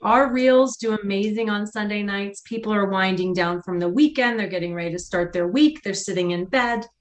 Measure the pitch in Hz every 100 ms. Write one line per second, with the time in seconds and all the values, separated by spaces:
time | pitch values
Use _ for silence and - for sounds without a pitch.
0 | 208 247 269 254 262 254 262 - 226 214
1 | 202 196 214 214 220 208 214 220 208 208
2 | 208 202 202 202 - 226 214 208 190 190
3 | 190 180 185 180 175 175 185 175 175 202
4 | 302 302 240 226 202 180 175 170 170 175
5 | - 180 175 180 175 247 302 302 202 190
6 | - 185 175 175 180 262 240 226 - _